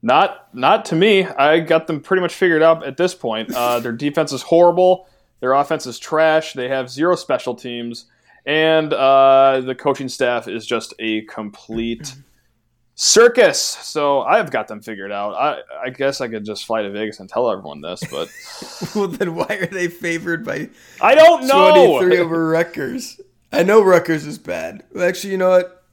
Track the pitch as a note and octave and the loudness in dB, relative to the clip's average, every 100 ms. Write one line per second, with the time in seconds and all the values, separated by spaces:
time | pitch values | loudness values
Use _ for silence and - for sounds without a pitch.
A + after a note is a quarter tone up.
0 | A2+ C#3 F#3+ - _ B2 C3+ G#3+ - D#3+ | 2 2 2 -4 _ -2 2 2 0 0
1 | G3+ G3 - - C#3+ E3 D#3+ D#3+ D#3+ D#3 | 2 2 0 0 2 2 2 -2 0 -10
2 | - F#3+ F3 - F#3 D#3 D#3+ E3 D3+ C3+ | -4 -2 -2 -2 0 4 4 2 -2 -4
3 | F3 - B2 A2 A2 B2 A#2+ A#2+ A#2+ A#2 | -4 -4 -8 -6 -6 -2 -2 -2 -4 -6
4 | C#3+ C#3+ D3 C3+ - E3 F3 E3+ F#3 F#3 | -4 -2 -4 -6 0 4 6 4 2 2
5 | _ _ _ _ B2+ C#3 C#3+ D#3 C3 A#2 | _ _ _ _ 0 0 0 -4 -8 -14
6 | - D#3 D#3+ D#3 D#3 C#3 B2 C3+ B2 B2+ | -6 0 2 2 -2 -10 -6 -6 -6 -4
7 | E3+ F3 - B2+ - A#2 B2 A#2+ A#2+ A#2 | -2 -2 -2 -4 -4 -8 -10 -10 -10 -14
8 | - _ _ _ - D3+ D#3+ D#3+ D3+ D3 | -20 _ _ _ -4 0 2 2 0 0
9 | C3+ C3+ D3+ C3+ C3+ C3 B2+ B2+ D3 C3 | 4 6 6 6 4 2 -4 -6 -4 -4
10 | C3 - B2 A#2+ A2 A2 A2 A#2 - - | -6 -4 -2 -2 -6 -12 -6 -6 -6 -10
11 | A2+ A2 G#2+ - G#2 G#2 - A2+ A#2 A#2 | -6 -6 -8 -14 -14 -16 -12 -8 -8 -8
12 | D3 C3+ _ _ _ _ _ _ _ - | -12 -20 _ _ _ _ _ _ _ -6
13 | - G#3+ A#3 A#3+ G3 - - - - D#3 | 2 6 6 6 4 2 -6 -8 -10 -4
14 | D3 C#3 A#2+ G#3 F3 B2+ G#2+ G#2 G#2+ G#2 | 0 0 2 0 0 -6 -6 -12 -14 -14
15 | G2 G2+ G#2 F2+ C#3+ C3+ - C#2 B2 C3 | -10 -8 -8 -4 -4 -4 -12 -12 -12 -4
16 | C3+ C3+ B2 A2+ G#2 G#2 - A2+ G#2 G2+ | -4 -4 -8 -8 -10 -12 -6 -6 -4 -6
17 | G#2+ - F#2+ A#2+ B2 F#2+ F2+ D2 D#2 F2+ | -8 -10 -10 -4 -2 -4 -10 -14 -14 -12
18 | - C#2+ E2 - - - - - - G#3+ | -12 -10 -10 -14 -20 -18 -18 -14 -10 -6
19 | G3 - F3+ E3 - G#3 F3 F#3+ F3 F3 | -6 -6 -8 -6 -8 -6 -8 -6 -6 -6
20 | F3 E3 E3+ E3 - - - _ _ - | -8 -6 -6 -8 -6 -8 -10 _ _ -2
21 | - C#4+ D#4+ D#4+ C4 C#4 D4+ D4+ A#3+ D#3 | 4 8 8 6 2 4 6 8 6 4
22 | F3+ F3+ E3+ E3 E3 D#3+ E3+ - C3+ B3+ | 2 2 0 -2 0 0 -2 -4 -8 -8
23 | - - - _ _ - F3+ G#3+ F#3+ F3+ | -12 -18 -20 _ _ -2 4 4 6 4
24 | E3+ D#3+ D3 - - F2 E2 - - - | 2 -6 -6 -14 -10 -8 -10 -14 -16 -4
25 | F3 F3 G3 F#3+ F#3 F#3 F3+ _ _ | -4 -4 -6 -2 4 4 2 _ _